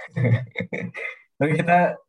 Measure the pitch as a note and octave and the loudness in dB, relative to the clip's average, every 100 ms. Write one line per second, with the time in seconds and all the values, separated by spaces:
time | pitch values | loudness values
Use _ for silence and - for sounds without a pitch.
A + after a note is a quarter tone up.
0 | - - B2 A#2 - - - - - - | -10 -2 2 2 -2 -10 -8 -8 -8 -10
1 | - - _ - D3 D#3+ F3 F3 E3+ - | -12 -14 _ -2 0 2 4 4 4 0